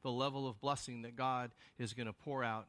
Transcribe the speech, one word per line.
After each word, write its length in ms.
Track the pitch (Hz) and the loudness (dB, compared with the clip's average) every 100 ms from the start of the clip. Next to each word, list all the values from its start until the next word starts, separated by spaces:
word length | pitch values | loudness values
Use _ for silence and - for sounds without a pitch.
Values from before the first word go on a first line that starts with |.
the 80 | 135 | 0
level 380 | 120 135 135 135 | 2 2 2 -4
of 120 | 104 | 0
blessing 420 | 139 139 - 120 | 0 0 -2 -6
that 120 | 117 | -8
God 380 | 120 131 127 123 - - - | 0 2 2 -2 -8 -20 -4
is 140 | 117 | -4
gonna 200 | 110 113 | 0 -4
pour 300 | - 147 135 | -4 -2 2
out 240 | 120 110 | 2 0